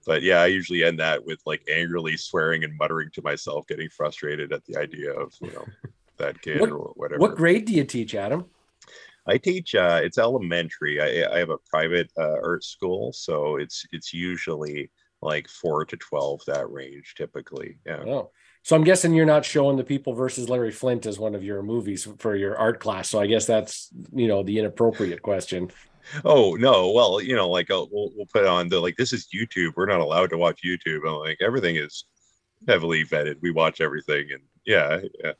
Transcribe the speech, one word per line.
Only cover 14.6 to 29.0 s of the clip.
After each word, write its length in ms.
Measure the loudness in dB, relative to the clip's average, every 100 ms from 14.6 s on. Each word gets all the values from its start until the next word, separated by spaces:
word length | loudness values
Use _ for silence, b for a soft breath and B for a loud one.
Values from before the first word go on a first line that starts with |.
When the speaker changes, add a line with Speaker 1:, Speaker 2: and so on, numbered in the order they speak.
| -6 -8 -12 _ _ _
Speaker 1:
like, 260 | -4 -4 -6
four 360 | -8 -4 -2 -4
to 100 | -10
twelve, 460 | -6 -4 -4 -6 -6
that 240 | -6 -6
range, 440 | -10 -14 -18 -20 -12
typically. 600 | -10 -10 -14 -14 -14 -14 -12
Yeah. 180 | -10 -6
Speaker 2:
Oh. 240 | -6 -8 b b b
So 140 | 2 6
I'm 80 |
guessing 300 | 6 6 6
you're 100 | 6
not 220 | 8 6 4
showing 320 | 2 4 2
The 60 |
People 280 | 0 -4 -4
versus 380 | -4 -4 -4 -2
Larry 220 | 0 0
Flynt 340 | -2 -2 -2 -4
as 120 | -4
one 160 | -4
of 80 | -4
your 200 | -6 -6
movies 440 | -4 -4 -4 -6 -8 -4
for 180 | -2 0
your 180 | 0 2
art 220 | 2 2
class. 280 | -4 -4 -2
So 100 | 0
I 80 | 4
guess 200 | 2 4
that's, 420 | 2 0 -12 -16 -18 -8
you 140 | 0 2
know, 140 | 2
the 160 | 0 -2
inappropriate 640 | -2 4 2 4 -4 -4
question. 480 | -2 -4 -2 -6 -6 -10 -20 _ B -4
Speaker 1:
Oh, 300 | 6 8 8
no. 360 | 4 6 6 6
Well, 300 | 6 6 2
you 140 | 0
know, 140 | 0 2
like, 220 | 2 0
uh, 160 | -2 -2
we'll, 200 | -4 -6
we'll 120 | -8 -2
put 200 | 4 4
on 220 | 4 2
the, 120 | 0
like, 160 | 0
"This 160 | -2